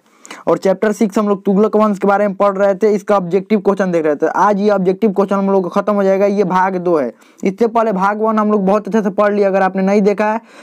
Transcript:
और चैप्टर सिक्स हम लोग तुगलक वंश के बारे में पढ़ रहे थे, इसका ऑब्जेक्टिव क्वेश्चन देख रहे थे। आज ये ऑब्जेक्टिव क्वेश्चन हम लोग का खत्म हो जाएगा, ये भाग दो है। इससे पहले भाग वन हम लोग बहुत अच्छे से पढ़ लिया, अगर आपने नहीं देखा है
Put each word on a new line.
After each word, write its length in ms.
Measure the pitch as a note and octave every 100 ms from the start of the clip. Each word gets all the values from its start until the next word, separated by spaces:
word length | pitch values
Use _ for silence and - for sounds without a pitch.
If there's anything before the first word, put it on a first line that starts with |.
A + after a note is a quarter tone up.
| _ _ - - -
और 100 | E3
चैप्टर 340 | F#3+ F#3 A3
सिक्स 260 | G#3 A3 A3
हम 120 | G#3
लोग 160 | G3 G3+
तुगलक 300 | G3 G#3+ G#3+
वंश 240 | G#3+ G3
के 80 | G3+
बारे 200 | G3 G#3
में 80 | F#3+
पढ़ 220 | G3+ G3
रहे 180 | G3+ F#3+
थे, 140 | A3
इसका 280 | G#3 G3 G3+
ऑब्जेक्टिव 420 | F3+ F#3+ F#3 G#3+
क्वेश्चन 320 | F#3 G3+ F#3+
देख 140 | E3+ D#3
रहे 100 | D3
थे। 120 | D#3
आज 320 | - F#3+ G3+
ये 100 | G#3
ऑब्जेक्टिव 420 | G3+ F#3 F#3+ A3+
क्वेश्चन 240 | F#3 F#3+ G3
हम 140 | G3
लोग 200 | G3 E3+
का 120 | G3+
खत्म 120 | G3
हो 100 | G#3
जाएगा, 220 | F#3+ F#3+ G3+
ये 180 | G3+
भाग 320 | G3 F#3 F#3+ F#3
दो 220 | F3 E3
है। 160 | B2 - - _
इससे 240 | G3 F#3+ A#3
पहले 240 | A#3 A3+
भाग 300 | F#3 G3 G#3+
वन 180 | A3 A3
हम 120 | G#3+
लोग 140 | G#3 F#3+
बहुत 220 | G#3 G3+
अच्छे 140 | G#3+
से 80 | G3+
पढ़ 240 | G3 G#3
लिया, 140 | G#3 G3
अगर 140 | F#3+
आपने 200 | F#3+ F#3+
नहीं 200 | F#3+ G#3
देखा 320 | G3+ G3 G#3+
है 80 | A3 - -